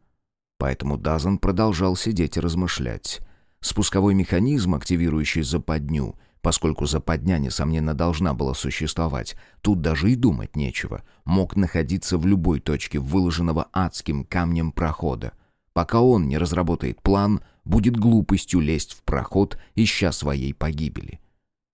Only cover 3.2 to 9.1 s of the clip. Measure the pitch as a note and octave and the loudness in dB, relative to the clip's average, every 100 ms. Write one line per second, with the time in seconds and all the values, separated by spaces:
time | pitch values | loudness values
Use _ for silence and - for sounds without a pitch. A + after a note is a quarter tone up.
3.2 | - - _ _ - - G2+ G2 G2+ G2 | -12 -16 _ _ -4 -2 0 4 4 4
4.2 | F2+ F2+ B2 C#3+ F2+ D#2 - F2 E2+ D#2 | 2 2 2 0 0 -2 0 0 2 0
5.2 | D2 E2 C2 D#2+ - D#2 C#2+ D#2 A#1+ - | 0 -2 -2 -4 -2 -4 -2 -4 -4 -8
6.2 | _ _ E2+ - D#2+ D#2 D2 D#2 - D#2 | _ _ -2 0 0 0 -2 -2 0 0
7.2 | D#2 D#2+ C2+ - D2 D#2+ D#2 C#2+ E2+ D#2 | 0 0 -2 -2 -2 0 -2 0 0 0
8.2 | F2 C#2 C2+ C2 C#2 - D#2 - D#2+ | 0 0 -2 -2 -6 -4 -4 -2 -2